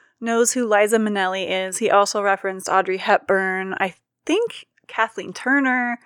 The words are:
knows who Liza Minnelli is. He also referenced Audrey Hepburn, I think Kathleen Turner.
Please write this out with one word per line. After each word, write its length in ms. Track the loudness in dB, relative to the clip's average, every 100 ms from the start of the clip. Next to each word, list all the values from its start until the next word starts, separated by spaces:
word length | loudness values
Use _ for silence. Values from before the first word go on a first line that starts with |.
| _ -10
knows 320 | -2 2 2
who 140 | 0 2
Liza 300 | 4 4 2
Minnelli 500 | 2 0 -2 -2 -4
is. 300 | -4 -4 -2
He 120 | 2
also 320 | 4 4 0
referenced 460 | 0 0 -2 -6 0
Audrey 300 | 0 0 -2
Hepburn, 760 | 2 2 2 0 0 -4 -6 -4
I 140 | -6 -6 _ _ -2
think 400 | 0 -2 -6 -20 _ -12
Kathleen 460 | -4 -4 -4 -12
Turner. 640 | -8 0 0 0 -2 -4 -6